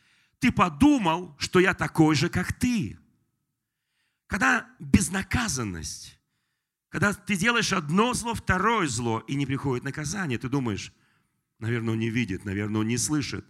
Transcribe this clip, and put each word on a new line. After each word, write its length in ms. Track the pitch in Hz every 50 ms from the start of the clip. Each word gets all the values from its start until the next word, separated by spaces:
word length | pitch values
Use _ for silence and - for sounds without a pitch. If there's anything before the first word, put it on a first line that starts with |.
| _ _ _ _ _ _ _ -
Ты 120 | - 247
подумал, 880 | - - 202 175 147 143 262 302 294 262 196 160 160 175 180 170 - -
что 200 | - - - 185
я 160 | 180 190 175
такой 400 | - 160 147 - - 160 156 160
же, 160 | 127 160 170
как 240 | - 185 180 - -
ты». 420 | - - 247 240 214 131 92 90 - _ _ _ _ _ _ _ _ _ _ _ _ _ _ _ _ _ _ _ _ _ _ _ _ _ -
Когда 380 | 196 202 247 262 254 226 - - - -
безнаказанность, 1400 | 139 139 131 196 175 143 185 190 185 - - 247 233 208 143 127 117 101 90 80 76 - - - - - - _ _ _ _ _ _ _ _ _ _ _ _ _ _ _
когда 240 | - 160 170 208 196
ты 240 | - - - 214
делаешь 380 | 165 180 240 240 233 170 - 190
одно 400 | 180 151 143 160 196 226 247 240
зло, 180 | 165 214 233 226
второе 540 | - - - 190 185 190 226 233 220 175
зло, 320 | 139 110 117 120 117 110 110 -
и 80 | - 135
не 100 | 143 143
приходит 400 | 131 139 131 - 143 123 123 -
наказание, 540 | 139 135 156 151 147 190 208 185 143 120 107
ты 100 | - 120
думаешь: 420 | 127 143 127 113 101 90 - - _ _ _ _ _ _ _ _ _ _ _ _ _ -
«Наверное, 340 | 110 113 120 117 110 113 113
он 60 | 110
не 100 | 110 117
видит, 380 | 110 127 117 - 95 - -
наверное, 340 | 104 95 101 107 104 107 107
он 80 | 107 110
не 80 | 120
слышит, 480 | 120 110 - 151 151 127 - 104 90 - _